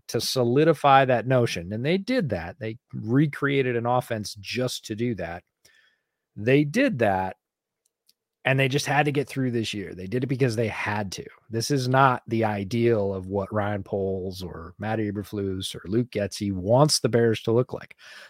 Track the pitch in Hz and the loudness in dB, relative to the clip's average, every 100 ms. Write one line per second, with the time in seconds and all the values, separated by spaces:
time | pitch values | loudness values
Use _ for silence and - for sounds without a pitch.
0 | - 120 - 131 120 131 160 151 143 135 | -6 -4 -2 0 2 4 4 4 6 6
1 | 131 120 117 127 117 92 87 107 139 196 | 6 2 4 2 2 -2 -6 -4 0 -2
2 | 196 254 143 92 87 - 110 117 _ 127 | 0 -2 0 -4 -6 -10 -10 -10 _ -10
3 | 107 135 156 - 139 139 127 117 120 123 | 2 4 4 2 0 0 0 0 2 0
4 | - 113 98 104 95 107 127 - - 107 | 0 -6 -8 -12 -8 -4 -4 -6 -10 -4
5 | 120 95 85 87 _ _ _ _ _ _ | -4 -4 -8 -10 _ _ _ _ _ _
6 | _ _ _ 95 110 143 147 214 277 139 | _ _ _ -6 2 4 4 0 0 2
7 | 107 92 95 - _ _ _ _ _ _ | 0 2 -2 -8 _ _ _ _ _ _
8 | _ _ _ _ 131 135 135 139 143 143 | _ _ _ _ 0 2 2 0 0 0
9 | 151 143 127 139 127 117 104 104 85 90 | 2 0 -4 -4 -2 -2 -4 -6 -10 -10
10 | 95 123 127 123 131 110 110 - 110 104 | -6 -4 -2 0 0 0 -2 -2 -4 -4
11 | 98 - - - _ 113 110 143 127 131 | -4 -8 -14 -18 _ -6 0 0 2 4
12 | 135 123 - 113 110 104 98 117 117 110 | 4 4 -2 0 0 -2 -2 0 2 2
13 | 98 95 92 101 95 107 101 104 - 101 | 0 -4 -4 -4 -4 -4 -2 -4 -4 -2
14 | 95 95 95 92 90 82 82 - 107 110 | -2 -2 -6 -8 -12 -12 -16 -10 -4 -2
15 | 104 101 98 104 98 95 - - 85 113 | -2 -4 -6 -4 -4 -4 -6 -10 -2 -2
16 | 120 104 101 - 101 95 92 123 151 - | 0 -2 -4 -4 -4 -2 2 4 4 4
17 | 117 117 117 107 - 113 127 - - - | 2 4 4 2 2 2 2 -6 -12 -20
18 | - - | -20 -20